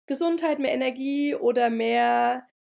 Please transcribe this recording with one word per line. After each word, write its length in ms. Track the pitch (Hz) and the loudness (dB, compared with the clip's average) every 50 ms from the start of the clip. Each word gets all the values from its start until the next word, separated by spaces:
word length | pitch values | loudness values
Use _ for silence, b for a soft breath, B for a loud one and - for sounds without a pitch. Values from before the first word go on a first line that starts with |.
| _ | _
Gesundheit, 520 | - 277 - 339 339 339 330 330 311 294 294 | -6 -2 0 0 0 0 0 0 -2 -2 0
mehr 140 | 269 - - | 0 0 0
Energie 600 | 254 262 262 254 262 269 277 277 285 285 294 - | 0 -2 -2 -4 -4 -4 -2 -2 0 0 -2 -2
oder 340 | - - 240 233 247 240 233 | 0 0 0 2 2 2 0
mehr 800 | 226 226 226 233 233 240 240 240 240 240 240 240 247 254 - _ _ _ _ _ _ | 0 0 0 0 2 2 2 2 2 2 2 0 0 -2 -8 _ _ _ _ _ _